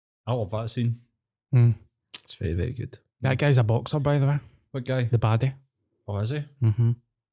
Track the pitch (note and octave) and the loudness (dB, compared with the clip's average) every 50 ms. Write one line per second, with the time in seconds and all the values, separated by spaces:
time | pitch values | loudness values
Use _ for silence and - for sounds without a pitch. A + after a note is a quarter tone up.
0 | _ _ _ _ - A2+ B2+ B2 G#2+ F#2 A2 G#2+ A#2 A2 - B2+ A#2 A#2 A#2 - | _ _ _ _ -8 -6 -4 -4 -4 -6 -6 -6 -8 -6 -6 -4 -4 -4 -4 -6
1 | _ _ _ _ _ _ _ _ _ - - B2 A#2 A#2 G#2 - - _ _ _ | _ _ _ _ _ _ _ _ _ 0 2 4 4 4 2 0 -6 _ _ _
2 | _ _ - - _ - - - F#2+ E2+ E2 F2 E2+ E2 - - - - - - | _ _ -20 -20 _ -20 -12 -8 -6 -4 -2 -2 -4 -4 -6 -8 -10 -12 -12 -18
3 | _ _ _ - - C3+ C3 - D3+ D3 C#3 B2+ A#2 G#2+ A2+ B2 - - - D3+ | _ _ _ -4 -2 -2 0 2 2 4 4 4 4 2 2 0 -2 -2 -4 -2
4 | C3+ D3 C#3+ C#3+ C#3 C#3 D3 C#3+ - - _ _ _ _ - C3+ A#2+ - C3 C3 | 0 0 0 2 2 0 0 -2 -6 -10 _ _ _ _ -12 -10 -6 -4 -2 -2
5 | B2 A2+ B2 A2+ - A2 A2 A2+ B2+ C3+ C3 - _ _ _ _ _ _ _ _ | 0 2 2 2 4 4 2 2 2 0 -4 -4 _ _ _ _ _ _ _ _
6 | _ - G2+ G2+ G#2 A2 D3 D3+ C#3+ - _ - A#2+ A2+ G#2 A#2 A#2 A#2 A#2+ - | _ -8 -6 -4 -4 -4 -4 -6 -8 -8 _ 0 0 2 2 4 2 2 0 -2
7 | _ _ _ _ _ _ | _ _ _ _ _ _